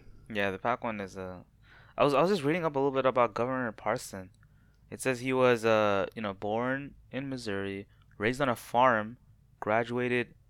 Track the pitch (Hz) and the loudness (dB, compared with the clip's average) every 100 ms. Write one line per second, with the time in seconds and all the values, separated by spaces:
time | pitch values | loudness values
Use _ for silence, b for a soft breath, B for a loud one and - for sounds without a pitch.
0 | - - - 107 101 95 117 123 120 107 | -12 -20 -8 -2 -2 -2 -2 -2 -4 -6
1 | 98 95 92 90 - _ b b b - | -8 -10 -12 -12 -18 _ b b b 0
2 | 143 135 170 202 139 175 160 143 139 131 | 2 4 4 2 0 0 -2 0 0 2
3 | 131 120 120 - 123 131 123 104 107 117 | 2 4 2 0 -4 -2 -4 -4 -4 -4
4 | - 98 92 - - _ _ _ _ 104 | -4 -12 -14 -18 -20 _ _ _ _ -6
5 | 131 123 127 131 127 120 113 110 107 98 | -4 -4 -2 2 4 4 4 4 4 2
6 | 92 - 107 95 104 110 123 135 143 - | 0 -4 -8 -6 -4 -4 -2 -4 -8 -16
7 | - 127 139 131 113 98 98 98 104 _ | -12 -10 -8 -8 -6 -4 -4 -6 -10 _
8 | _ - 104 127 139 117 - 117 131 110 | _ -4 -2 0 0 -2 0 4 6 6
9 | 107 123 _ - _ _ - 110 117 120 | 0 -8 _ -20 _ _ 0 0 0 -2
10 | 123 123 117 - | 0 0 -2 -8